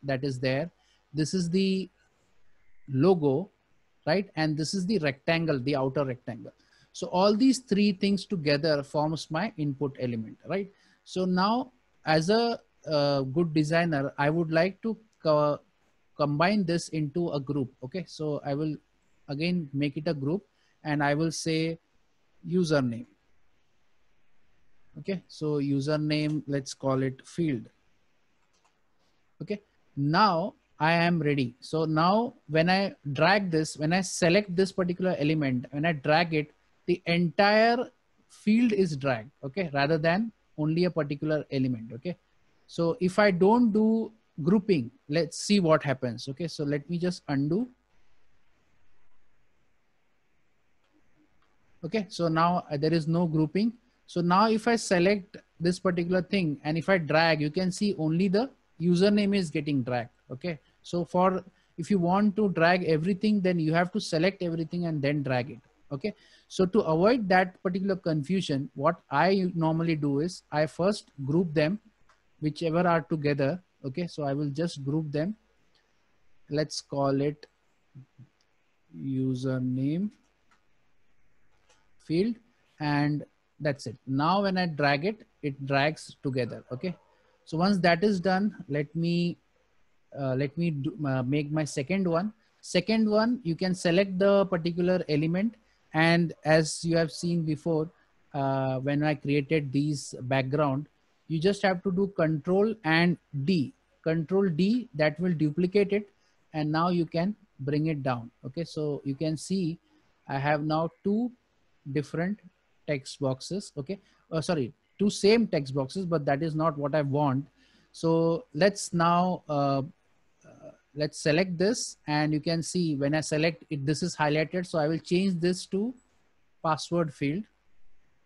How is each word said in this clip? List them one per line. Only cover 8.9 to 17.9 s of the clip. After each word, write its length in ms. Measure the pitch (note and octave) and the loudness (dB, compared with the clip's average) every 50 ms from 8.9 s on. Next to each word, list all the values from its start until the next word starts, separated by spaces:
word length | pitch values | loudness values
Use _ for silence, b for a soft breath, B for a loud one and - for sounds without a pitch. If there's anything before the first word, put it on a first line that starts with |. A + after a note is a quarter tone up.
| - D#3 D3 D#3 D#3+ C#3+ - - | -2 -2 -2 -2 -2 -6 -6 -6
my 220 | D#3 D#3+ F#3+ A3+ - | -6 -4 -4 -6 -6
input 400 | - D3+ D3 C3+ C3+ D3 C#3 C3+ - | -4 -4 -4 -4 -4 -4 -6 -4 -4
element, 400 | B2+ B2 A#2 A2+ A2 A2 - - - | -6 -4 -4 -4 -6 -10 -12 -16 -10
right? 240 | A#2 E3 F#3+ G3 G3 b b b b b b b | -6 -6 -6 -6 -8 b b b b b b b
So 180 | - - F#3 F#3 | -10 -6 -2 0
now 480 | F#3 F3+ F3+ F#3 G#3 A3+ B3 B3+ B3+ - _ _ _ _ _ - | 0 2 2 2 2 2 0 -4 -6 -12 _ _ _ _ _ 0
as 240 | D3+ D#3+ D#3+ D#3 E3+ | 2 2 4 4 4
a, 280 | G#3+ A3+ A#3+ A#3 A#3 - _ _ _ _ - D3+ | 2 2 2 0 -2 -6 _ _ _ _ -6 -2
uh, 320 | D#3 D3 C#3+ C#3+ C#3+ C#3 C3+ | 0 2 2 2 2 0 0
good 300 | C3 C3 E3 F3 E3 D3+ | 0 0 0 0 2 2
designer, 600 | D#3+ D3+ D3 E3 E3 F3 E3+ D#3 C#3 C#3 C#3 - - | 0 2 2 2 2 2 2 0 -2 -2 -2 -2 0
I 120 | C#3+ D3 | 0 2
would 200 | D#3 E3+ E3+ D#3 | 2 0 0 2
like 320 | D#3+ E3 E3+ F#3+ G3 - - | 2 2 2 2 0 -4 -6
to 120 | A3+ G#3+ - - _ _ _ | -6 -6 -8 -10 _ _ _
co-, 380 | - D#3+ D3+ D3+ D3 D3 D3 - - _ _ _ _ _ _ _ _ _ _ | 0 2 4 4 4 2 0 -2 -6 _ _ _ _ _ _ _ _ _ _
combine 480 | - D3 C#3+ D3 D3 E3 F#3 G#3+ G#3+ F#3+ | -2 -2 0 2 2 2 2 2 2 0
this 240 | D#3+ E3+ E3+ - - | 0 0 -2 -2 -4
into 440 | - D#3+ D3+ C#3+ C3+ F3 F3 E3+ | -4 -4 -4 -2 -2 -4 -2 -2
a 80 | C#3+ C#3+ | -2 -4
group. 280 | C3+ C3 C#3+ D3 C3 A2 - _ - | -4 -4 -4 -4 -4 -6 -8 _ -14
Okay. 220 | B2+ | -12